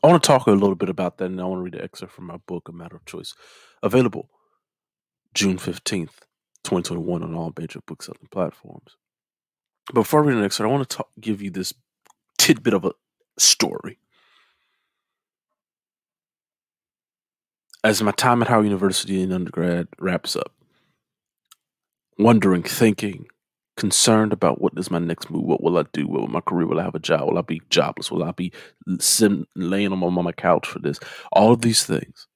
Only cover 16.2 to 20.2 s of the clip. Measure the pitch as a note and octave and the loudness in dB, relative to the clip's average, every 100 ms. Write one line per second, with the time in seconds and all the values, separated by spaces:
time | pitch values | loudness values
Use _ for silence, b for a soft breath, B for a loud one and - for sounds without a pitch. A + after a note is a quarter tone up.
16.2 | _ _ _ _ _ _ _ _ _ _ | _ _ _ _ _ _ _ _ _ _
17.2 | _ _ _ _ _ - A2 G#2 G#2+ - | _ _ _ _ _ -2 0 2 0 0
18.2 | C3 A#2+ A#2 A#2 G#2 G2+ G2 F2+ - F#2+ | 2 2 4 4 4 2 0 0 -2 -2
19.2 | F#2 F#2 F2+ - F2 F2 F2 - F#2 F2 | 0 -2 -4 -2 -2 -2 -4 -6 -4 -4